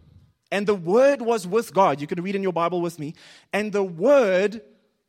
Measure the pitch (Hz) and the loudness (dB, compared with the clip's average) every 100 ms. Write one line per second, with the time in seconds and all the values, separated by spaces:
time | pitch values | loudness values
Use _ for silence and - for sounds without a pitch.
0 | _ _ _ _ - 190 202 208 165 214 | _ _ _ _ -8 -4 -2 -2 0 4
1 | 269 277 226 233 185 208 226 - 190 143 | 4 2 0 -2 -2 -4 0 2 2 2
2 | 147 180 180 196 190 165 170 180 170 170 | -4 -6 -4 -4 -2 -2 -2 -2 -4 -6
3 | 147 - - - _ 196 214 196 190 165 | -12 -14 -20 -20 _ -6 -4 -4 -4 -2
4 | 208 285 220 185 208 220 - _ _ _ | 4 4 4 2 0 -4 -16 _ _ _